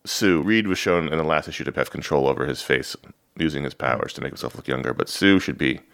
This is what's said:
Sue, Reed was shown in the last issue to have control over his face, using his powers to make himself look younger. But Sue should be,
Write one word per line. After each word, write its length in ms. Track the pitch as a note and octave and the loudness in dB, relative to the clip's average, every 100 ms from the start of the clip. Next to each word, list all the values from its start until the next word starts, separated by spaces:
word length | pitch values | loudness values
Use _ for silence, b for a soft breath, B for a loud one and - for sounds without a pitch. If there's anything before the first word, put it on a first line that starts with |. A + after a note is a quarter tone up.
| - | -8
Sue, 380 | - G2+ E2 | 0 4 4
Reed 240 | E2+ A2 G#2 | 4 2 2
was 100 | F2+ | 0
shown 300 | G2+ F2 D#2+ | 2 2 2
in 80 | D#2+ | 0
the 60 | |
last 240 | D#2 D2+ D#2+ | 2 0 0
issue 160 | - | -8
to 80 | C2+ - | -6 -2
have 140 | - | -4
control 380 | C#2+ - D2+ C2+ | -4 0 2 4
over 180 | - C2+ | 2 -2
his 160 | C2 | -4
face, 340 | - C2 C2 - - - _ - | 0 0 -2 -12 -16 -20 _ -2
using 280 | D#2+ D2 | -2 -2
his 100 | C#2+ | -6
powers 400 | - C2 B1 - | -4 -2 -2 -4
to 80 | - | -6
make 80 | C2+ | -10
himself 240 | - B1+ - | -8 -10 -8
look 120 | B1+ | -6
younger. 260 | C2 C2 | -4 -2
But 160 | - - | -2 -4
Sue 300 | - G2 F#2+ | 2 6 6
should 180 | - C#2 | 4 -2
be, 220 | C2+ - - | 0 -2 -6